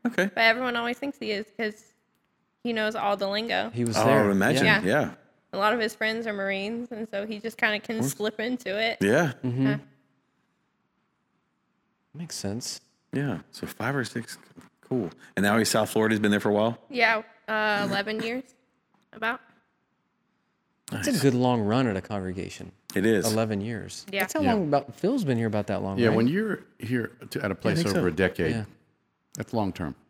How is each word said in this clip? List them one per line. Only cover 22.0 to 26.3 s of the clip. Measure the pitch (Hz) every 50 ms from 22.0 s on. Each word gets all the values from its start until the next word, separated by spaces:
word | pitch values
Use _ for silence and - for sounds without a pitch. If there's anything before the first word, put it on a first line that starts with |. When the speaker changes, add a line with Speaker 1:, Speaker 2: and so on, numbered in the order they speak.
Speaker 3:
congregation. | 90 - 107 101 92 92 90 92 90 95 - - - 90 _ _ _ _ -
Speaker 1:
It | 101 95
is. | 110 113 98 87 113
Speaker 3:
Eleven | 107 110 113 110 107 98
years. | 98 113 117 101 95 95 - - - -
Speaker 2:
Yeah. | 196 196
Speaker 3:
That's | 185 185
how | - 320
Speaker 4:
Yeah. | 302 254 233
Speaker 3:
long | 208 180 151
about, | 143 139 - - -
Phil's | - - 196 269 277 196
been | 139 123
here | 113 117 110
about | 104 107 101
that | - 101 92
long, | 98 95 98 107
Speaker 4:
Yeah, | 117 113
Speaker 3:
right? | 110
Speaker 4:
when | 113 117
you're | 123